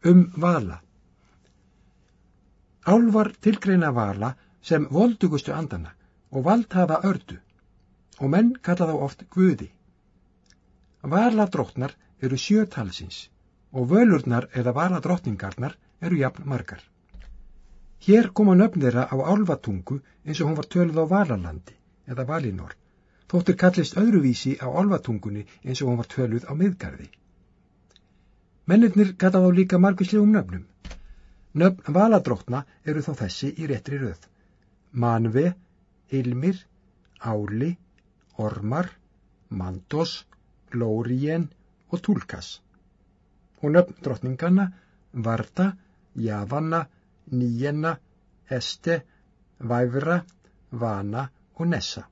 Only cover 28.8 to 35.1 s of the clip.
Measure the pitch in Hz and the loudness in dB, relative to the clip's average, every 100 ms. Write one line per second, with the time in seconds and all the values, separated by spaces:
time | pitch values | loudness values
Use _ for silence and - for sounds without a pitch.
28.8 | 233 190 202 185 185 185 185 180 185 180 | 6 6 2 4 2 4 6 6 4 4
29.8 | 190 190 180 214 208 208 95 90 95 _ | 4 2 0 4 4 4 0 -10 -14 _
30.8 | - - - - - _ _ 147 180 185 | -18 -18 -20 -20 -20 _ _ 2 2 2
31.8 | - 151 220 208 - 110 - 127 143 _ | -2 2 4 4 2 -4 -4 -6 -6 _
32.8 | - 151 147 139 101 - 135 147 160 127 | -6 -4 -4 -6 -6 -6 -8 -6 -6 -6
33.8 | - 139 127 85 _ _ _ _ _ _ | -6 -8 -8 -10 _ _ _ _ _ _
34.8 | _ 123 120 | _ -2 0